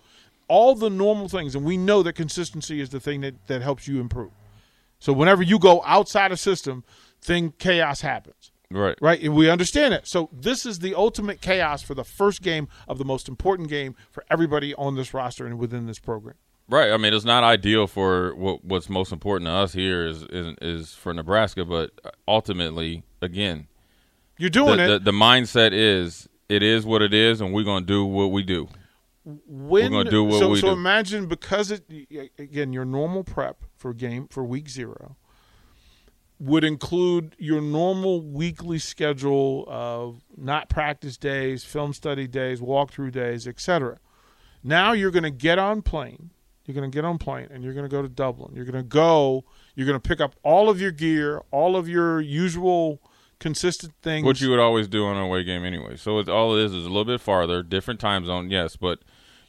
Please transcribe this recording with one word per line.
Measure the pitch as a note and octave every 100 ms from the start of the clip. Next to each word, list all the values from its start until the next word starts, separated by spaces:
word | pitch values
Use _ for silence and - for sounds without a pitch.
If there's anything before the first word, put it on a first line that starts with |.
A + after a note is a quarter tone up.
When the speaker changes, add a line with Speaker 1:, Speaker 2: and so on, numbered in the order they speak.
| _ _ _ _ -
Speaker 1:
all | E3+ A#3+ B3+
the | A3
normal | F#3+ G3+ G#3+ G3
things. | F#3 D3+ C#3
And | D3
we | F#3
know | F#3 G#3
that | E3+
consistency | E3 D#3+ - E3+ D#3+ - D3+
is | C3+
the | C3+
thing | C#3+ C#3+
that, | C#3 B2+ -
that | C3
helps | B2+ C#3 -
you | C#3
improve. | B2 A2 G#2+ _ - - _ _ _ _
So | -
whenever | C3+ D#3+ G3
you | E3+ G#3+
go | F#3 F3 C#3+
outside | F3+ G3+ G#3 G3
a | F3+
system, | - F#3 - B2+ - _ _ _ -
then | F3 E3 -
chaos | F#3 F3 D#3 C#3+
happens. | D3+ A#2+ - - _ _ -
Speaker 2:
Right. | F#2 G2 -
Speaker 1:
Right? | D3 E3+
And | D#3 D3+
we | D#3+
understand | F3 F3 C#4+ D4
it. | E3+ -
So | F3+ D#3+
this | B2+ C#3+ B3+ B3+
is | G3
the | F#3 F3+
ultimate | G#3+ A3+ G#3 F3+
chaos | - F#3 D#3+ D3
for | - C3+
the | A#2+
first | - G3+ F#3+
game | - D#3+ C#3+ - -
of | C3
the | C3+
most | C3 -
important | B2+ F#3 F#3+ D#3+
game | D3 C3+ B2 _
for | - -
everybody | E3 E3 D3 C#3+ C#3
on | C#3 C3+
this | C3
roster | C3+ B2 - B2
and | A#2
within | A#2+ A#2+ A#2
this | A2
program. | - A2+ G#2 - _ _ -
Speaker 2:
Right. | B2+ B2+
I | A2
mean, | G#2+ G#2+
it's | G#2+
not | A#2+
ideal | A#2 A2+ G2 A2 G2+
for | - F#2+ F2+ F2+ C#2
what, | F#2+ E2
what's | F2 F#2 E2
most | F#2+ F#2+
important | E2+ G2+ G2 E2+
to |
us | F2 G2
here | F2+ F#2+ F2+ E2+
is, | D#2+ D#2
is, | F2+ E2+ D#2
is | E2 E2+ D#2+
for | - - E2+
Nebraska, | E2 G2+ G#2+ - F2
but | E2+ D#2+ _ - - -
ultimately, | G#2+ G#2+ F#2 E2+ E2 E2 E2 - -
again, | F#2 F2 G2+ D#2+ D2+ _ _ _ _ _ _ -
Speaker 1:
You're | F3+
doing | F3 C#4+ A3+
Speaker 2:
the, |
Speaker 1:
it. | F3 G#2
Speaker 2:
the, | G2
the |
mindset | G2+ A2 B2+ A#2 B2 A2+
is, | G2 A2 F#2+ F2 E2 - _ -
it | G#2
is | G#2 A2+ G#2+
what | A2
it | G#2
is, | G#2+ A2+ A2+
and | G2 G2+
we're |
gonna | G#2 G2 F2+
do | G2+ G2
what | G2 G2
we | G2
do. | F#2+ F2+ D2 - - _ _ _ E3
Speaker 1:
When, | D3 -
Speaker 2:
We're | C#3 C#3 F#3+ A#3+
gonna | - -
do | G#2+
what | G#2+ G#3
Speaker 1:
so, | G3
Speaker 2:
we | G2+
Speaker 1:
so | F#3+
Speaker 2:
do. |
Speaker 1:
imagine | F#3 F3+ G#3 G3 G#3 F#3
because | E3 - G3 G3+
it, | G#3 -
y-, | D#3 C3+ D3+ C3+ -
again, | C#3+ C#3+ C#3
your | B2+ B2+
normal | C3+ D#3 F#3
prep | F#3 - C3+ - - _
for | B2+
game, | A#2 B2 A#2+ C#3+
for | -
week | B2+ B2+ D3+
zero | B2+ A2+ - - C#3 _ _ _ _ _ _ _ _ _ _ _ -
would | C3+ D#3
include | D#3 D3+ - F3 F3+ F3 D#3+ -
your | D3+ D#3
normal | D3+ D3+ F3 F#3+ F#3+ F3+
weekly | D#3 C#3+ E3+ E3 F3 D#3+
schedule | - - D3+ C#3+ C#3 C#3 C3+ C3+ -
of | B2+ A#2+ A#2+ A#2+ A#2+ _ -
not | C3+ D3 -
practice | - D3+ D3 D3 A#2+
days, | C#3+ C#3 C3 C3
film | - D3+ D3
study | C#3 D3+ C#3 C3
days, | C3 B2+ B2+
walkthrough | B2 C3+ C#3 - C#3
days, | B2+ B2 A#2+ A#2
et | B2
cetera. | - F3 B2+ - _ _ _ _ _ _
Now | B2 E3 G3
you're | A3+ F#3+
gonna | F3 D#3+
get | C3+ D3 F3
on | G3 G#3+
plane. | - D#3+ B2 A#2+ E3 _ _ _ -
You're | C#3
gonna | C3+
get | C3+
on | D#3+ E3+
plane, | - C3 B2+
and | C3+
you're | B2+
gonna | C3+ C#3+
go | C#3
to | C3+
Dublin. | B2 C3 B2 - C3
You're |
gonna | B2 C3
go, | B2 C#3 E3 D#3+ C#3 C3 - _ _
you're | - C3
gonna | C3+
pick | - D#3
up | C#3+ -
all | D3 E3 G#3+
of | F#3+
your | F#3+
gear, | D3+ D#3+ D#3 D3 D3 -
all | C#3 E3 F#3
of | E3+
your | F3 E3+ E3
usual | D3+ C#3+ F3+ E3 F3+ F3 E3 D3 _ _ _ _
consistent | E3 D3 F3+ E3+ E3 -
things. | D#3+ D#3
Speaker 2:
Which | D3 C3
you | C3
would | B2
always | A#2 A2+ G#2
do | G#2 G#2
on | G2+
an |
away | F#2+ F#2
game | F2 F2+ F2+
anyway. | F2 A1 C#2+
So | - G#2+
it's, | F#2
all | G2 A2+ G#2+
it |
is | G#2+ F#2
is | E2+
a |
little | G2 G#2+
bit | B2
farther, | - F#2+ E2+ F2
different | E2+ F#2+ - A#2
time | A2 G2
zone, | F2 F2+ F2+
yes, | F#2+ E2 -
but | F2+ E2+ _ _ _ _